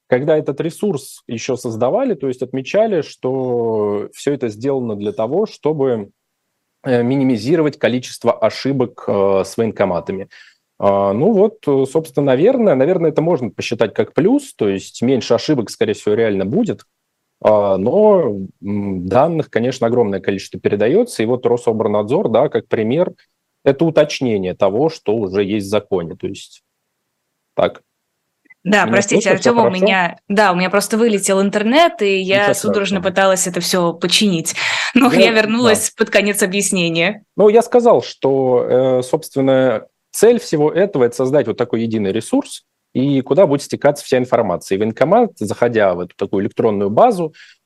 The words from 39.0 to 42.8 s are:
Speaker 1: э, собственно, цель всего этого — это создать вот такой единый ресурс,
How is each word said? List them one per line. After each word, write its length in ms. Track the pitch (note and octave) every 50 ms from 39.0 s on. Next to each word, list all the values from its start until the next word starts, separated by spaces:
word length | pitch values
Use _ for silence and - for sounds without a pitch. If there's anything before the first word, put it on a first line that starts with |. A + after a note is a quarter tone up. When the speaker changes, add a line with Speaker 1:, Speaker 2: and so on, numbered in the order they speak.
Speaker 1:
э, 20 | B2
собственно, 840 | - - D#3 - - - C#3 C3+ C3+ C3+ C3 C3 C3 A2+ G#2+ - - _ _ _ _ -
цель 260 | - - A3+ B3 A3+
всего 320 | - - - D3+ D3 D3+ -
этого — 320 | E3 G3 G3+ - D3 B2
это 100 | A#2+ -
создать 300 | - C3 B2+ C#3 D3 B2 A2+
вот 80 | G2+ -
такой 240 | B2 - - A2+ A2+
единый 300 | A2+ A2 A2 G#2 F#2+ F#2+
ресурс, 520 | A2 - - - C#4 C#4 - - - - _ _ _